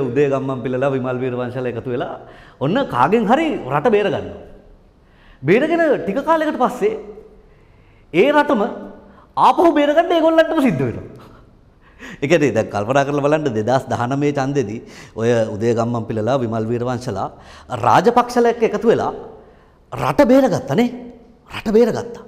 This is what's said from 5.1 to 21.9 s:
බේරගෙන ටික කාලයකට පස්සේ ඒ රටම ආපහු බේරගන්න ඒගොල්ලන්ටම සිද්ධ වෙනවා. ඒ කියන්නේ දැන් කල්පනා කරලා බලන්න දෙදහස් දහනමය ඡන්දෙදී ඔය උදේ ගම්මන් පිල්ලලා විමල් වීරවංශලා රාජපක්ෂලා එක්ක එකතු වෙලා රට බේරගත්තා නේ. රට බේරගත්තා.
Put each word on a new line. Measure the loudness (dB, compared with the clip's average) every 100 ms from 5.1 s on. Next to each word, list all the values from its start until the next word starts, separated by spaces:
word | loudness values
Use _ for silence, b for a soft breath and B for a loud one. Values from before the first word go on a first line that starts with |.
| b b b
බේරගෙන | 0 2 2 0 0 0
ටික | -2 -4 0
කාලයකට | 0 0 -2
පස්සේ | -2 0 -4 -4 -10 -18 -20 -20 b b b b b b b
ඒ | 2 4
රටම | 4 2 2 -2 -6 -14 -18 B B B 2
ආපහු | 2 4 4
බේරගන්න | 4 2 2 2
ඒගොල්ලන්ටම | 2 4 4 2 2
සිද්ධ | 0 0
වෙනවා. | -2 -6 -12 -20 -20 -20 -20 _ _ _ B B B B
ඒ | 0
කියන්නේ | 2 2 0
දැන් | -2
කල්පනා | -2 0 0 0
කරලා | 0 2
බලන්න | 0 0 -2
දෙදහස් | 0 0 0
දහනමය | -4 -2 -2 -2
ඡන්දෙදී | -2 -2 -2 -4 -6 -14 B B B
ඔය | 0 2 0
උදේ | -2 0 0
ගම්මන් | 0 -4 -4
පිල්ලලා | -4 -2 -2
විමල් | -2 -4 -4
වීරවංශලා | -4 -4 -6 -6 -6 -8 -10 B B B -4
රාජපක්ෂලා | 2 4 4 2 2 2 2
එක්ක | 2
එකතු | 0 0 2
වෙලා | 2 0 -6 -14 -20 b b b b _
රට | -6 -2 2 4
බේරගත්තා | 6 4 0 -2 0
නේ. | 0 -2 -16 -20 -20 _ -18
රට | -10 0
බේරගත්තා. | 2 4